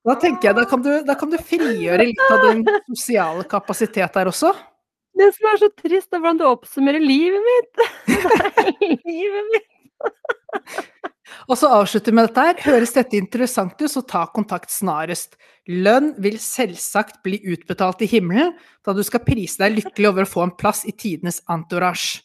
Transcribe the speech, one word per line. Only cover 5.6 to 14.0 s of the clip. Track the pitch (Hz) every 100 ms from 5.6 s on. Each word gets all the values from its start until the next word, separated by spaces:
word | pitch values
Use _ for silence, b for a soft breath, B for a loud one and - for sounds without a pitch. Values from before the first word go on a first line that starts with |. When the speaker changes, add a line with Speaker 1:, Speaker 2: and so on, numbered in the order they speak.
Speaker 2:
så | 415
trist, | - 320 370 -
er | 359
hvordan | 330 330
du |
oppsummerer | 302 240 - - 277 294
livet | 302 269 339 392
mitt. | 453 494 480 - 453 - -
<laughs> | 403 359 - 392 - 403 - 392 -
Livet | 339 330 403 403 415
mitt. | 440 - _ _ _ - _ - - - - - - - _ - _ B B
Speaker 1:
Og | B 247
så | 294
avslutter | 220 196 214 220
vi | 226
med | 220
dette | 226
her. | 311 359
Høres | 285 254 233
dette | 277 240 208
interessant | 190 226 247 - 190 -
ut, | -
så | 269